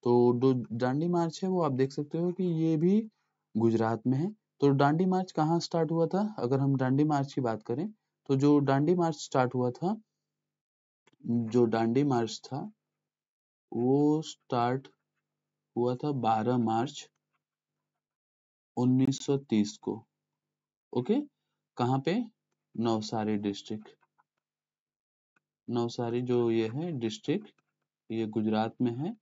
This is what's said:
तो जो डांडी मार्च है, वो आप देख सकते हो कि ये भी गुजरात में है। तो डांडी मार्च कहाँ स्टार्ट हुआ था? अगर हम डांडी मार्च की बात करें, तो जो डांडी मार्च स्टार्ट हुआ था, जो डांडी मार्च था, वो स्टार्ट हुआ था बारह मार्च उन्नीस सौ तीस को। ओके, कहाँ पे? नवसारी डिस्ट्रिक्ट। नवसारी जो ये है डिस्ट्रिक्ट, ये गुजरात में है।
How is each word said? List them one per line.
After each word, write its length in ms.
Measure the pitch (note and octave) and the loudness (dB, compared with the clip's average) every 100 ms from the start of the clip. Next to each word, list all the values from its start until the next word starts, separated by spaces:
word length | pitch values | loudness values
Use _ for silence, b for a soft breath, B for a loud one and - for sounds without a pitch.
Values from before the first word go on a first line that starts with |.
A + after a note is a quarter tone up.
तो 360 | B2 A#2+ A#2+ B2 | 4 4 4 4
जो 260 | C3 B2+ A2 | 2 2 -2
डांडी 360 | A2+ B2 C3+ E3+ | -4 -2 0 0
मार्च 360 | F3 E3+ - | 0 -2 -4
है, 60 | F#3+ | -4
वो 120 | F#3 | 0
आप 100 | D#3+ | 0
देख 200 | B2+ C3+ | 0 -2
सकते 260 | C#3+ D3 E3 | -2 -6 -4
हो 140 | F3 | -4
कि 120 | F3 | -2
ये 340 | F3+ D#3+ D#3+ D#3+ | -2 0 0 2
भी 320 | F3 G#3 A3+ _ _ _ _ G#2+ | 4 2 0 _ _ _ _ 0
गुजरात 500 | A2+ A2+ A2+ A2+ B2+ | 2 2 0 0 0
में 100 | C3 | 0
है। 140 | F3+ | -2
तो 380 | G#3+ _ _ C#3+ | -6 _ _ 2
डांडी 360 | C#3 C#3+ D#3 F#3 | 4 4 2 0
मार्च 260 | F#3 F#3 | 0 -2
कहाँ 280 | - D#3 E3+ | -2 0 0
स्टार्ट 320 | - E3+ D#3+ | 0 -2 0
हुआ 160 | E3 E3 | 0 0
था? 280 | F3+ G#3+ - | 0 -4 -4
अगर 200 | B2 C3+ | -2 0
हम 160 | C#3 C3+ | 2 2
डांडी 280 | C3 C3+ | 2 2
मार्च 300 | D3+ C#3+ C#3 | 2 0 -2
की 80 | - | -2
बात 220 | B2 A2 | -4 -4
करें, 280 | - B2 G#3 - _ _ _ | -4 -6 -6 -10 _ _ _
तो 100 | C3+ | 2
जो 240 | C#3+ D3 | 6 6
डांडी 360 | C#3+ C3+ D3 F3+ | 4 2 2 2
मार्च 200 | E3 - | 0 -2
स्टार्ट 400 | - C#3+ B2+ B2+ | -4 0 0 0
हुआ 160 | B2 | -2
था, 300 | A#2+ E3+ A3 _ _ _ _ _ _ _ _ _ _ _ _ - | -2 -6 -6 _ _ _ _ _ _ _ _ _ _ _ _ -4
जो 400 | A#2+ A2+ A#2+ A#2+ | -2 0 2 2
डांडी 380 | A2+ A2+ A#2+ | 2 0 2
मार्च 380 | D3 B2 A2 - - | 2 0 -2 -6 -12
था, 260 | C3+ G#3+ _ _ _ _ _ _ _ _ _ _ | -10 -10 _ _ _ _ _ _ _ _ _ _
वो 480 | A2+ B2 C#3 D3 D3+ | -4 0 2 2 2
स्टार्ट 680 | D#3 - _ B2 A#2+ C3 C3+ _ _ _ _ _ _ _ _ - | -2 -16 _ -2 0 -2 -6 _ _ _ _ _ _ _ _ -2
हुआ 180 | A#2+ B2 | -2 -2
था 160 | D3 | -4
बारह 460 | C#3 A2+ A2+ A2 B2 | -2 0 0 0 0
मार्च 520 | A2+ A2+ C3+ - - _ _ _ _ _ _ _ _ _ _ _ _ _ _ _ _ - | 2 0 -2 -6 -20 _ _ _ _ _ _ _ _ _ _ _ _ _ _ _ _ -2
उन्नीस 480 | B2 B2+ C3 C3+ - | 2 2 2 0 -2
सौ 120 | C#3 | -4
तीस 400 | C#3 A2 G#2 - | 0 0 0 -4
को। 280 | - G#2 - _ _ _ _ _ _ _ _ | -8 -8 -10 _ _ _ _ _ _ _ _
ओके, 280 | B2 B2 A#3+ D4 _ _ _ _ - | -6 0 -2 -2 _ _ _ _ -4
कहाँ 220 | B2 C3+ | 0 0
पे? 260 | C#3+ G#3 A#3 _ _ _ _ - | 0 -2 -4 _ _ _ _ -4
नवसारी 600 | A2+ A2 G#2+ A#2 G#2+ G#2+ | -2 -2 -2 -4 -2 -2
डिस्ट्रिक्ट। 520 | G2+ G2+ - G#2+ G#2+ - _ _ _ _ _ _ _ _ _ _ _ _ _ _ _ _ - | -2 -6 -10 -12 -12 -20 _ _ _ _ _ _ _ _ _ _ _ _ _ _ _ _ -6
नवसारी 520 | A#2+ A#2 - A#2+ A#2+ | -2 -2 -2 -4 -2
जो 300 | B2 A#2+ A#2 | 0 2 2
ये 160 | A2+ A2 | 2 0
है 240 | B2+ F3 | -4 -6
डिस्ट्रिक्ट, 600 | D3 A2+ G#2+ - F3+ - _ _ _ _ _ _ | -4 -4 -6 -4 -4 -4 _ _ _ _ _ _
ये 140 | A2+ A2 | -4 -2
गुजरात 500 | G#2+ G#2+ A2 A2 - | -2 0 0 -2 -2
में 140 | B2 A#2 | -4 -2
है। 220 | D#3+ A#3+ | -6 -8